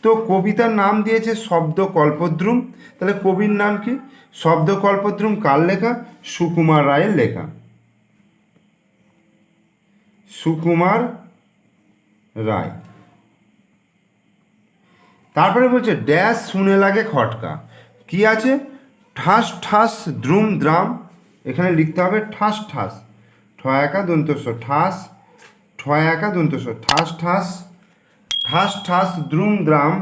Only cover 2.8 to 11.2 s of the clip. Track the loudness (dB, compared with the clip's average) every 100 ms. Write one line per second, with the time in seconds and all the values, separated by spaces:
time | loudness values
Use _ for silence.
2.8 | -20 -6 -4 0 0 0 2 2 0 -2
3.8 | -4 -6 -8 -20 _ -4 0 2 2 2
4.8 | 2 0 -2 -2 -2 0 2 2 2 2
5.8 | 0 -4 -8 -20 -16 -4 -2 2 4 4
6.8 | 4 2 2 2 0 -2 -10 -14 -20 _
7.8 | _ _ _ _ _ _ _ _ _ _
8.8 | _ _ _ _ _ _ _ _ _ _
9.8 | _ _ _ _ _ -6 -4 -2 0 2
10.8 | 2 2 -2 -8